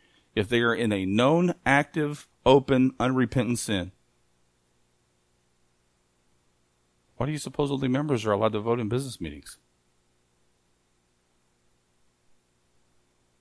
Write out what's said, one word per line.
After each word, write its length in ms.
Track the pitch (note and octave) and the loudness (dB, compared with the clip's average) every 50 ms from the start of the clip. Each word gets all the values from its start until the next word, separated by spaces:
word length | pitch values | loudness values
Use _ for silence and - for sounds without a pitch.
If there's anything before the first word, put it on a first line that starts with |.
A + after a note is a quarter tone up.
| _ _ _ _ _ _ _ | _ _ _ _ _ _ _
if 120 | A2+ G2+ - | -4 -2 0
they 120 | A#2+ A#2 | 0 0
are 120 | A#2 A#2 | 2 2
in 200 | A#2 - A#2+ A2 | 0 0 0 -2
a 120 | G#2 F#2+ F#2 | 0 -2 -2
known, 500 | F#2+ G2 A2+ B2 C#3 D#3+ E3+ F3+ F3 F3 - _ | 0 0 2 2 4 2 2 2 0 -2 -2 _
active, 640 | B2 C3+ C#3+ C#3+ - - D#3+ D3+ D3 D3 - - _ _ _ _ | 2 2 2 2 -2 -4 -4 -4 -4 -6 -10 -16 _ _ _ _
open, 480 | B2+ C3 C#3 B2+ - C3+ B2+ C3 C3 - - | 6 6 6 6 4 2 2 2 2 0 0
unrepentant 580 | A#2+ B2+ B2+ C3 B2+ A2 - C3 A2+ A#2+ A#2+ A2 | -2 0 2 0 0 0 0 -2 -2 -2 -4 -4
sin. 320 | - - G#2+ F#2 F2 F#2 - _ _ _ _ _ _ _ _ _ _ _ _ _ _ _ _ _ _ _ _ _ _ _ _ _ _ _ _ _ _ _ _ _ _ _ _ _ _ _ _ _ _ _ _ _ _ _ _ _ _ _ _ _ _ _ _ _ _ _ _ _ _ _ _ | -4 -4 -4 -4 -4 -6 -12 _ _ _ _ _ _ _ _ _ _ _ _ _ _ _ _ _ _ _ _ _ _ _ _ _ _ _ _ _ _ _ _ _ _ _ _ _ _ _ _ _ _ _ _ _ _ _ _ _ _ _ _ _ _ _ _ _ _ _ _ _ _ _ _
Why 100 | - B2+ | -6 -6
do 60 | C#3+ | -4
you 60 | D#3 C#3+ | -4 -6
suppose 340 | - C#3 - - D3 C#3 | -8 -8 -4 -4 -4 -2
only 160 | C#3+ C3+ C#3 B2+ | -2 -2 -2 0
members 360 | B2+ C3+ D3 D3+ C#3 A2+ G#2+ | 0 -2 0 -2 -2 -2 0
are 60 | A2 | 0
allowed 220 | G2+ G2+ G#2+ A2 | 0 2 0 0
to 80 | G#2+ G#2+ | 0 -2
vote 180 | G#2 A#2 A#2 B2 | -2 -2 -2 -2
in 100 | A2+ G2+ | -2 -4
business 320 | A#2+ B2+ C#3 C3 - - | -4 -4 -6 -8 -10 -10
meetings? 380 | F2+ D2+ D2 D2 - - - - _ _ _ _ _ _ _ _ _ _ _ _ _ _ _ _ _ _ _ _ _ _ _ _ _ _ _ _ _ _ _ _ _ _ _ _ _ _ _ _ _ _ _ _ _ _ _ _ _ _ _ _ _ _ _ _ _ _ _ _ _ _ _ _ _ _ _ _ _ _ _ _ _ _ _ _ | -12 -12 -12 -14 -18 -20 -20 -20 _ _ _ _ _ _ _ _ _ _ _ _ _ _ _ _ _ _ _ _ _ _ _ _ _ _ _ _ _ _ _ _ _ _ _ _ _ _ _ _ _ _ _ _ _ _ _ _ _ _ _ _ _ _ _ _ _ _ _ _ _ _ _ _ _ _ _ _ _ _ _ _ _ _ _ _